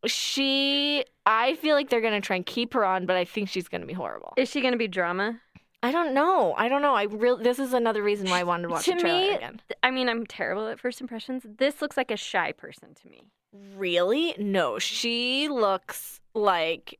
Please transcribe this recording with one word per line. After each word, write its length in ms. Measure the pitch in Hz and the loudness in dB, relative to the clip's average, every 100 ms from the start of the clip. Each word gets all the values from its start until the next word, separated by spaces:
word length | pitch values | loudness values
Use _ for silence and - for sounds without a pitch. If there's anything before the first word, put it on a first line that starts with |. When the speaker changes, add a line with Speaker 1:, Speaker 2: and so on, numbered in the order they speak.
| 240 | -2
Speaker 1:
she, 960 | - - - 269 269 277 285 285 294 - _ | -2 -2 0 2 2 2 2 2 0 -2 _
I 300 | - 220 247 320 | 2 4 2 0
feel 180 | 311 | 2
like 140 | 294 277 | 2 4
they're 120 | 240 | 2
gonna 200 | 226 208 | 2 0
try 160 | 202 185 | -2 -4
and 80 | 180 | -2
keep 280 | - 240 | -4 -2
her 100 | 262 | 2
on, 220 | 202 185 180 | 2 2 2
but 100 | 185 | 0
I 80 | |
think 240 | 180 - 202 | 0 -2 -4
she's 200 | 185 175 | -6 -6
gonna 180 | 175 170 | -8 -8
be 60 | |
horrible. 400 | 180 117 55 50 - | -8 -8 -8 -6 -2
Speaker 2:
Is 140 | 262 | 0
she 100 | 294 | 0
gonna 160 | 254 240 | 0 0
be 120 | 214 | -2
drama? 520 | 185 175 180 208 233 _ - _ - | 0 -2 0 -2 -4 _ -20 _ -6
Speaker 1:
I 100 | 240 | -2
don't 200 | 311 330 | 0 2
know. 420 | 269 320 370 196 - | 2 4 4 2 2
I 120 | 233 | 0
don't 140 | 277 | 2
know. 120 | 285 | 2
I 100 | 247 | 2
real, 320 | 208 208 240 247 | 0 0 2 4
this 220 | 226 247 | 2 0
is 120 | 269 | 0
another 300 | 247 233 214 | 2 2 2
reason 260 | 208 208 190 | 0 0 2
why 120 | 180 | 0
I 20 | |
wanted 220 | 175 175 | 2 0
to 40 | 175 | 0
watch 140 | 170 - | -2 0
Speaker 2:
To 80 | |
Speaker 1:
the 60 | 359 | 0
trailer 180 | 339 349 | 2 2
Speaker 2:
me, 100 | 381 415 | 2 0
Speaker 1:
again. 240 | - 220 _ | -4 -14 _
Speaker 2:
th-, 100 | - | -2
I 80 | 254 | 0
mean, 160 | 262 254 | 0 -2
I'm 180 | 233 233 | -2 -6
terrible 400 | - 202 190 220 | -6 -4 -4 -6
at 140 | - | -6
first 200 | 247 240 | -8 -8
impressions. 440 | 254 233 - 254 233 | -12 -12 -8 -10 -10
This 340 | 214 269 285 | 0 0 0
looks 160 | 294 - | -4 -2
like 140 | 254 | -2
a 60 | 214 | -4
shy 340 | - 190 165 | -2 -2 -2
person 420 | - - - - - | -6 -16 -20 -20 -20
to 60 | - | -20
me. 220 | 62 208 _ _ 202 196 196 | -20 _ _ _ -20 -20 -6
Speaker 1:
Really? 580 | 190 170 180 262 330 - | 2 4 4 4 2 -2
No, 400 | 208 196 151 113 | 0 2 2 0
she 680 | - - 233 233 247 269 294 | -4 -2 -2 0 0 0 0
looks 720 | 269 208 190 - - - - _ | 2 2 0 -4 -12 -12 -16 _
like 640 | 220 208 180 165 165 - - | 0 2 4 2 -2 -6 -20